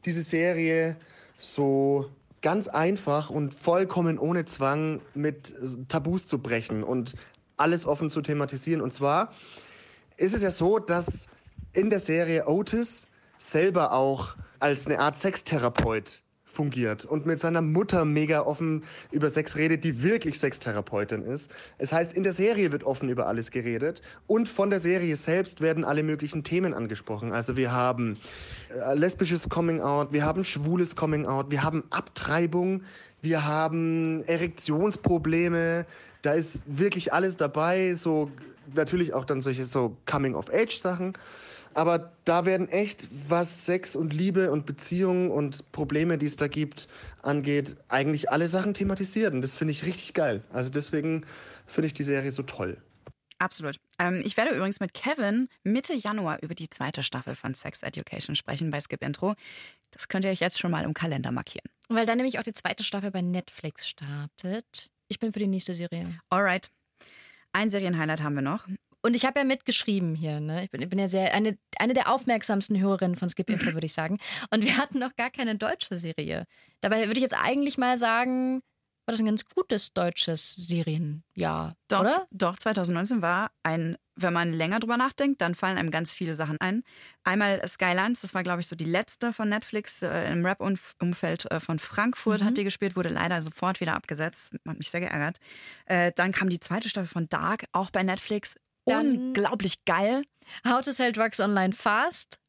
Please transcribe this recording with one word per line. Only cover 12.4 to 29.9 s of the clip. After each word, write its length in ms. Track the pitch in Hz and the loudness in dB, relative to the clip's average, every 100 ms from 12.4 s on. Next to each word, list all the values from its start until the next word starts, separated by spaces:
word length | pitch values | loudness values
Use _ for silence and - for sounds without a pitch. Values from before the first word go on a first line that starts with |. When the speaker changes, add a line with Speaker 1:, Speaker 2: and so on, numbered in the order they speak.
| 139 | 2
Speaker 1:
Otis 580 | 170 208 220 233 - - _ _ _ | 2 2 -2 -2 -8 -16 _ _ _
selber 540 | - 156 190 180 151 | -2 2 4 4 4
auch 420 | 131 135 135 - - - - | 4 2 2 -4 -10 -18 0
als 280 | 143 139 147 | 0 2 0
eine 120 | 131 | 2
Art 220 | 143 143 | 2 2
Sextherapeut 1000 | 190 185 - 156 120 - 117 110 104 - _ _ | -2 -2 -2 0 2 2 2 0 -4 -20 _ _
fungiert 640 | _ - 147 127 117 104 - | _ -4 -2 0 0 -2 -2
und 180 | 156 | -2
mit 160 | 147 160 | 0 0
seiner 220 | 165 170 | 0 2
Mutter 420 | 160 160 196 185 | 2 2 4 2
mega 380 | 156 151 151 151 | 4 2 4 2
offen 420 | 139 147 160 156 - - - | 2 0 -2 -2 -4 -18 -4
über 200 | - 147 | 0 2
Sex 260 | 151 156 147 | 2 -2 0
redet, 280 | 160 165 | 2 2
die 180 | 165 117 | 0 2
wirklich 360 | 165 226 156 135 | 2 2 0 0
Sextherapeutin 840 | 139 - 120 104 101 104 104 107 | -2 -2 -4 -4 -2 -2 -2 -4
ist. 280 | - 143 - - - - | -4 -8 -10 -18 -20 -8
Es 160 | 139 | 0
heißt, 180 | 165 170 | 0 0
in 120 | 180 | 0
der 100 | 190 | 0
Serie 380 | 180 202 208 180 | 2 2 4 2
wird 120 | 143 | 2
offen 240 | 131 127 131 | -2 -2 -2
über 180 | 123 - | 0 0
alles 240 | 117 113 | -2 -4
geredet 520 | 123 117 117 147 - - - - | -4 -2 -2 -2 -4 -16 -20 0
und 240 | 220 226 | 2 2
von 180 | - 202 | 0 2
der 100 | 196 | 2
Serie 380 | 170 180 175 147 | 2 2 2 0
selbst 460 | - 175 190 - | 2 0 0 0
werden 200 | 160 160 | 0 2
alle 200 | 139 147 | 2 2
möglichen 420 | 156 151 147 160 | 0 0 -2 -4
Themen 300 | 147 170 185 | -2 0 0
angesprochen. 580 | - 113 107 - 104 113 | -2 -4 -6 -6 -6 -2
Also 240 | 110 120 127 | -2 0 0
wir 160 | 123 | 2
haben, 460 | 123 123 123 117 104 - - - - - | 2 2 2 -2 -4 -12 -16 -14 -16 -12
äh, 260 | 123 131 | -6 0
lesbisches 540 | 143 175 185 175 170 - | 2 2 2 0 0 0
Coming-out, 640 | 165 170 160 143 | 0 2 0 2